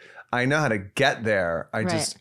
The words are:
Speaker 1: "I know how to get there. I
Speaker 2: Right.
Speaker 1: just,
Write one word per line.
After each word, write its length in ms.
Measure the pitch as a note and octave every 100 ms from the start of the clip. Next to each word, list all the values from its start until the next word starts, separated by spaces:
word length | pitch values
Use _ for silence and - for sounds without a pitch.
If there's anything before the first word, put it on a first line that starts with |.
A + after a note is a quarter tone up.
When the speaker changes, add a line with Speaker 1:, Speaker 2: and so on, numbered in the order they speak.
| - - -
Speaker 1:
"I 120 | A#2+ B2+
know 140 | D3+
how 80 | C#3+
to 100 | G#2+
get 440 | G2 - C3+ B2+
there. 460 | A2 G2+ E2+ E2 -
I 60 | A2
Speaker 2:
Right. 100 | F3+
Speaker 1:
just, 280 | E3 D3 -